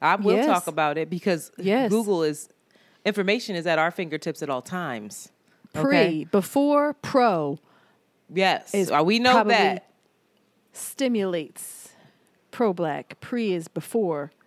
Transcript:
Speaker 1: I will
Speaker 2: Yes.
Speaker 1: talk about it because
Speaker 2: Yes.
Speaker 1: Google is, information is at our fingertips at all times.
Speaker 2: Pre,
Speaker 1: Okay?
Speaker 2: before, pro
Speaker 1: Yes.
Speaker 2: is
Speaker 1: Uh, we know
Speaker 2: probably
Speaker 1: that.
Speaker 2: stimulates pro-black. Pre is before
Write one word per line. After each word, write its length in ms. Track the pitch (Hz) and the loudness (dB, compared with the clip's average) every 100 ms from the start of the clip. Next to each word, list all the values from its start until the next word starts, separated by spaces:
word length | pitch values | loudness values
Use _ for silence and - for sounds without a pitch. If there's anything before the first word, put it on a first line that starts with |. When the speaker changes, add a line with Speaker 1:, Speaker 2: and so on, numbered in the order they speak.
Speaker 1:
I 140 | 151 196 | 0 2
will 200 | 202 196 | 2 2
Speaker 2:
Yes. 80 | 285 | 4
Speaker 1:
talk 200 | 180 175 | 2 0
about 320 | 156 151 147 | -2 0 0
it 100 | 160 | -4
because 420 | 175 208 170 - - | -4 -2 -2 -4 -6
Speaker 2:
Yes. 320 | 185 226 240 | 0 0 2
Speaker 1:
Google 340 | 214 208 180 156 | 0 0 0 0
is, 260 | 147 - _ _ _ _ _ - | -2 -12 _ _ _ _ _ -4
information 500 | 208 190 233 226 180 | -2 0 0 -2 -4
is 100 | 165 | 0
at 120 | 160 | 2
our 120 | 160 | 2
fingertips 520 | 175 170 156 - 151 | -2 -8 -6 -6 -8
at 80 | 147 | -6
all 100 | 131 | -6
times. 680 | - 180 165 117 104 - - _ _ _ - | -6 -8 -6 -8 -10 -16 -20 _ _ _ -16
Speaker 2:
Pre, 80 | - | -2
Speaker 1:
Okay? 420 | 156 170 175 156 156 | 2 4 4 2 0
Speaker 2:
before, 680 | 208 180 277 285 285 294 | 0 0 0 2 2 0
pro 640 | 285 - 269 240 175 147 139 _ _ _ _ _ _ _ | -4 -2 2 2 2 -2 -6 _ _ _ _ _ _ _
Speaker 1:
Yes. 420 | 170 190 156 - 202 | 0 2 2 -2 -2
Speaker 2:
is 160 | 185 | 0
Speaker 1:
Uh, 120 | 147 | 2
we 160 | 160 226 | 2 4
know 140 | 247 | 6
Speaker 2:
probably 220 | 247 214 226 | 6 6 4
Speaker 1:
that. 320 | 165 - _ _ _ _ _ _ _ _ _ - | 2 0 _ _ _ _ _ _ _ _ _ -18
Speaker 2:
stimulates 1120 | - - 262 233 190 175 151 - - - - _ _ _ _ _ _ | -14 -4 0 0 0 -2 -6 -12 -18 -18 -20 _ _ _ _ _ _
pro-black. 680 | - 226 175 165 143 - - | -2 -2 0 -4 -4 -8 -18
Pre 340 | - 240 220 180 | -8 -4 -2 -2
is 140 | 160 | -4
before 640 | - - 233 190 147 143 _ | -10 -6 -2 -2 -2 -6 _